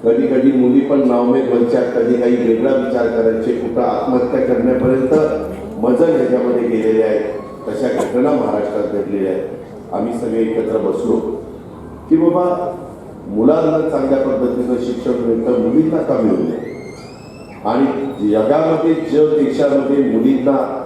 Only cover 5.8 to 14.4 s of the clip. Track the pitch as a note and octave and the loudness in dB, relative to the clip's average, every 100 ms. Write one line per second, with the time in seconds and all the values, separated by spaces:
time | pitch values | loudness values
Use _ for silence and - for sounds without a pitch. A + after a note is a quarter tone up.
5.8 | A#2 - E3 C#3+ A#2+ B2 B2 A#2+ A#2 A2 | 0 4 4 4 2 0 2 0 0 0
6.8 | A2 A2 A2 G#2+ G#2 - - - - - | 2 2 2 0 -2 -8 -12 -12 -8 -4
7.8 | B2+ - - B2 C#3+ C#3 - G#2+ - - | -2 -2 -2 0 2 2 0 -2 -2 -4
8.8 | G2+ G2+ F#2+ G2 F#2+ E2+ D#2 - - - | -4 -4 -4 -2 -2 -2 -6 -10 -14 -16
9.8 | - - A#2 A#2 A#2 A2 A2 A2+ - - | -8 -4 -4 -4 -4 -2 0 0 -2 -2
10.8 | - - - - - - - - - - | -2 -2 0 0 -2 -8 -10 -16 -16 -16
11.8 | - - - D#3+ E3 F3 F3+ F3 F3 F3+ | -16 -16 0 2 4 2 0 -2 -4 -8
12.8 | - - - - - G#2 B2 D#3+ E3 D#3+ | -14 -16 -18 -16 -8 0 4 4 2 0
13.8 | - C3 C3+ C3+ - - | 0 -2 0 0 0 0